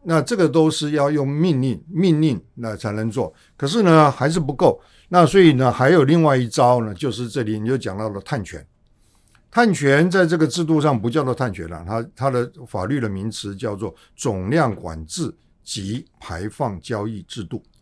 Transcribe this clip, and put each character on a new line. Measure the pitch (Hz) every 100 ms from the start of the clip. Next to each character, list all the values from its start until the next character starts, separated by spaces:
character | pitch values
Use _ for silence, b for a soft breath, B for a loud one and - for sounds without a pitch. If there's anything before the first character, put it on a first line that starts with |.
那 | 170 160
这 | 143 233
个 | 160
都 | 160 156
是 | 151 147
要 | 151 143
用 | 151 135
命 | 147 180 135
令， | 131 107 -
命 | 170 185 151
令 | 156 107 -
那 | - 113 104
才 | 110
能 | 107 110
做。 | 117 98 b b b
可 | 139
是 | 226
呢， | 190 160 147
还 | - 143
是 | 175
不 | 143
够。 | 135 160 - b b b
那 | 180 160
所 | 196
以 | 170
呢， | 127 127
还 | 117 131
有 | 175 135
另 | 165
外 | 156 131
一 | 120
招 | - 123 123 110
呢， |
就 | 95 135
是 | 107 120
这 | 131
里 | 107 107
你 | 110
就 | 131
讲 | 98 95
到 | 110
了 | 98
碳 | - -
权。 | 90 82 - _ _ _ _ _ _ _ _
碳 | - 233
权 | 165 143 139 180
在 | 190 170
这 | 170
个 | 156
制 | 175 160
度 | 160
上 | 147 123
不 | 113
叫 | 156
做 | 127
碳 | 123 127
权 | 87 82
了， | 85 85
它， | 113 117
它 | - 135
的 | 123 120 - 123
法 | 101
律 | 92 143
的 | 113
名 | 95 107
词 | 107 101 98
叫 | 113
做 | 104 104 b b
总 | - 135 95 92
量 | 156 135 92
管 | 85 80 80
制 | - 131 - _ _
及 | - - 98 120 - _
排 | - 82 104
放 | - 135 92
交 | - 110 107
易 | 107
制 | 85 -
度。 | 87 113 _ _